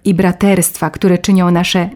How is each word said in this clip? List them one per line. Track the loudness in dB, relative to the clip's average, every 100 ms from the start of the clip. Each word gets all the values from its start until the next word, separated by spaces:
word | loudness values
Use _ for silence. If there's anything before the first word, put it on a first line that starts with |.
i | -2
braterstwa, | 0 0 0 0 2 -2 -4 -8
które | -2 0 0
czynią | 2 2 2
nasze | 0 0 -2 -4